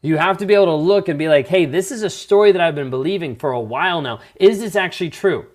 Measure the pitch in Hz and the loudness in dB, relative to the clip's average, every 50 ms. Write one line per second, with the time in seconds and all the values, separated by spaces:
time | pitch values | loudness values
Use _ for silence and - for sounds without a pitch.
0 | - 151 160 151 160 185 196 175 208 190 208 202 196 175 160 151 151 175 202 202 | -2 -2 0 2 2 0 0 -2 0 2 4 4 4 4 2 0 2 2 2 2
1 | 190 185 160 143 156 160 156 143 131 - 165 190 175 143 127 175 185 - 277 226 | 2 -2 -4 -2 0 2 2 2 2 2 0 0 0 2 0 -4 -4 -4 -6 -6
2 | 214 185 - - - - 202 202 208 208 190 175 170 165 156 143 143 131 127 127 | -6 -8 -8 -8 -2 0 2 4 6 4 4 4 2 0 -2 -4 -6 -6 -6 -4
3 | 135 160 196 196 170 147 120 110 - 143 127 123 117 107 117 135 170 185 175 170 | -4 -4 -4 -4 -6 -8 -10 -6 -4 -4 -4 -4 -6 -6 -4 -2 -2 -2 -2 -2
4 | 143 127 117 107 - - _ - 190 196 226 196 226 214 165 202 185 180 - - | -4 -6 -8 -8 -12 -20 _ 4 4 4 4 4 -6 -4 -2 -2 -2 -2 -4 -6
5 | 180 165 - - - 196 160 110 - - _ | -8 -8 -8 -2 -2 0 0 0 -6 -12 _